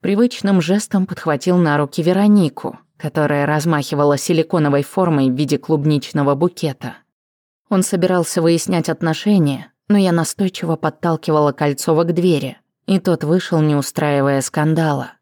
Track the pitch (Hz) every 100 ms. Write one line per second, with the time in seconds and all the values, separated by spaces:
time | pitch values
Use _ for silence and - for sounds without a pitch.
0 | 185 202 240 - 196 190 156 196 - 196
1 | 185 - - 147 - 180 170 147 147 -
2 | 160 185 208 208 165 - - - _ _
3 | 151 160 147 147 143 151 160 151 139 143
4 | 147 143 - 165 156 175 147 143 139 -
5 | 180 151 135 127 143 139 - 160 147 147
6 | - 156 143 139 180 - 156 135 127 -
7 | _ _ _ _ _ _ _ 196 185 190
8 | 180 180 165 - 165 170 - 180 156 127
9 | 165 156 208 202 151 135 - _ _ 202
10 | 185 170 160 - 196 - 165 160 156 -
11 | 175 156 - 151 147 135 147 139 - 160
12 | 170 165 180 156 131 117 _ _ - 190
13 | - 165 151 180 - 165 156 143 139 -
14 | 151 143 139 139 127 - 151 160 160 139
15 | 127 -